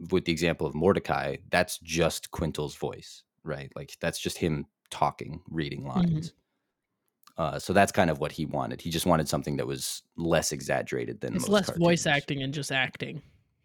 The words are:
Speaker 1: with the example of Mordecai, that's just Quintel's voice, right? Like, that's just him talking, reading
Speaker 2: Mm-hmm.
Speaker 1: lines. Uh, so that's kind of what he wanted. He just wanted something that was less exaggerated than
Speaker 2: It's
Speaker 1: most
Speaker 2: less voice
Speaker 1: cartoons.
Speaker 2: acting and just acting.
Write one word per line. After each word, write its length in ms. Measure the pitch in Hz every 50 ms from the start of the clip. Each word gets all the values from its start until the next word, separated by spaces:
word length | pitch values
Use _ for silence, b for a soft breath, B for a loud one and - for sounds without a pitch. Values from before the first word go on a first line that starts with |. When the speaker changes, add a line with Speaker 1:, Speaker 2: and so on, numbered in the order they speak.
| 87 85
Speaker 1:
with 140 | 92 90 -
the 60 | 85
example 340 | 82 76 85 82 78 - 80
of 80 | 71 67
Mordecai, 640 | 76 85 98 92 - - - 71 69 69 71 69 - - -
that's 280 | - 87 90 - - -
just 500 | 85 82 80 85 82 78 - - - -
Quintel's 440 | - - 82 76 69 - 76 71 -
voice, 480 | - 73 69 71 69 - - - - _ _ _ _ -
right? 280 | 78 73 71 69 67 -
Like, 200 | - 73 - - -
that's 200 | - 82 - -
just 180 | - 87 - -
him 280 | 98 82 78 69 - - _ _ _ -
talking, 520 | - - 76 73 - - - - 78 85 - -
reading 360 | 78 80 76 71 69 69 131 139 127
Speaker 2:
Mm-hmm. 260 | - 175 170 160 156
Speaker 1:
lines. 140 | 165 151 - _ _ _ _ _ _ _ _ _ _ _ _ _ _ _ _ _ _ - _
Uh, 220 | - 82 71 71 -
so 140 | - -
that's 200 | 90 98 98 -
kind 180 | - 107 95 82
of 80 | 78 69
what 140 | 76 73
he 120 | - - 76
wanted. 360 | 69 69 69 65 58 62 64
He 80 | - 82
just 160 | 80 80 -
wanted 220 | 90 85 80 73 -
something 280 | - 73 71 76 71
that 100 | 67 62
was 360 | 60 69 64 - - - - - _ _
less 360 | 82 85 82 82 76 - -
exaggerated 680 | 76 67 69 73 69 62 57 - - 62 58 55 60 -
than 140 | - - -
Speaker 2:
It's 80 | -
Speaker 1:
most 100 | - -
Speaker 2:
less 180 | 202 202 180 -
voice 340 | - 170 170 170 175 160 -
Speaker 1:
cartoons. 20 |
Speaker 2:
acting 360 | 165 143 143 - - 147 139
and 100 | 135 135
just 200 | 139 156 135 -
acting. 500 | 139 131 127 123 - - 135 - 165 147 - - _ _ _ _ _ _